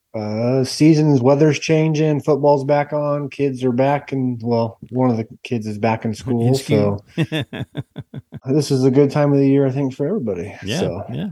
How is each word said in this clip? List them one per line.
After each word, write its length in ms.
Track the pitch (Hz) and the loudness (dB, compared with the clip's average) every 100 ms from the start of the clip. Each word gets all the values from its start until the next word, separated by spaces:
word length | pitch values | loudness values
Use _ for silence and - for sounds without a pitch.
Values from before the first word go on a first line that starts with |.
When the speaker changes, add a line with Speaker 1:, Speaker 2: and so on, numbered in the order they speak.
| _ 110 | _ -8
Speaker 1:
Uh, 480 | 107 107 120 135 | -6 -2 0 0
seasons, 560 | 127 - 151 151 151 139 | 0 4 4 6 4 4
weather's 380 | 123 143 156 139 | 4 4 4 2
changing, 640 | - 156 160 151 156 143 | 0 2 2 2 0 0
football's 420 | 151 139 143 143 | 0 2 4 2
back 300 | 135 147 143 | 2 0 0
on, 340 | 151 147 147 139 | -2 -2 -4 -6
kids 340 | - 139 123 | -4 -4 -2
are 100 | 127 | -2
back, 400 | 120 135 143 - | 2 2 0 -2
and, 280 | 135 127 117 | -4 -4 -4
well, 360 | 117 117 117 - - | -2 0 -2 -6 -8
one 220 | 127 127 | 0 0
of 80 | 110 | 0
the 100 | 110 - | -4 -10
kids 240 | - 120 107 | -6 -6 -6
is 100 | 104 | -4
back 300 | 110 110 117 | -2 -2 -4
in 60 | |
Speaker 2:
In 20 | |
Speaker 1:
school, 400 | 104 135 120 120 | -6 -4 0 0
Speaker 2:
school. 500 | 131 - 107 101 101 _ - | 0 0 0 0 -2 _ -6
Speaker 1:
so 280 | 151 156 - 107 - - - - - 143 - - 131 | -4 -4 -6 -10 -10 -12 -14 -14 -14 -16 -16 -12 -2
Speaker 2:
<laughs> 0 | |
Speaker 1:
this 240 | 147 139 | -2 0
is 120 | 131 | 2
a 60 | 131 | 2
good 200 | 135 139 | 4 2
time 240 | 151 143 | 2 2
of 40 | 139 | 2
the 80 | 139 | 4
year, 200 | 139 135 | 2 2
I 40 | |
think, 240 | 131 135 | -2 -4
for 120 | 127 147 | -4 -4
everybody. 480 | 214 113 87 82 - | -4 -4 -6 -8 -10
Speaker 2:
Yeah, 140 | 98 143 | -6 -4
Speaker 1:
So. 260 | 92 87 95 | -4 -6 -10
Speaker 2:
yeah, 160 | 127 196 | -8 -10